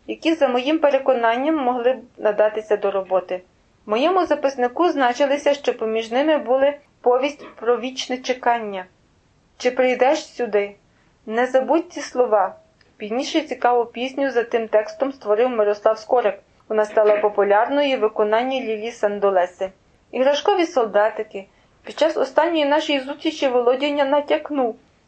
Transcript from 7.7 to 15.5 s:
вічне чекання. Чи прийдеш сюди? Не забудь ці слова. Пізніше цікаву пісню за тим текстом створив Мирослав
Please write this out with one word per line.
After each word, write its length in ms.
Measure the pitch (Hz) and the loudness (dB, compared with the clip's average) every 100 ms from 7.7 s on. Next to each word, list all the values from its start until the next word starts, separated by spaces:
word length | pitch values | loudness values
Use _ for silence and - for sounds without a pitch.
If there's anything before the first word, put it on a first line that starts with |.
| 240 | -2
вічне 380 | 254 262 - 254 | -2 -10 -8 -8
чекання. 680 | 254 254 240 233 208 190 180 _ _ _ _ _ _ _ | -4 -2 0 -2 -4 -10 -14 _ _ _ _ _ _ _
Чи 140 | 247 | -4
прийдеш 540 | 254 254 247 262 311 - | 0 0 4 2 2 -4
сюди? 500 | - 233 202 202 - _ _ _ _ 220 | -8 -2 0 -2 -10 _ _ _ _ -6
Не 200 | 226 254 | -2 2
забудь 480 | 262 262 330 - | 0 2 0 0
ці 80 | 302 | -12
слова. 540 | - 254 240 208 190 - _ _ _ - | -8 -2 2 2 0 -4 _ _ _ -16
Пізніше 440 | 208 240 302 320 | -6 -6 -2 -2
цікаву 440 | 302 247 247 247 226 | -2 0 2 2 0
пісню 460 | 233 262 269 277 | -4 -6 -2 0
за 120 | 233 | 0
тим 240 | 220 233 220 | 0 -2 2
текстом 440 | 214 214 - 277 | 0 0 -4 -6
створив 380 | 269 208 208 | -4 0 2
Мирослав 500 | 254 | 2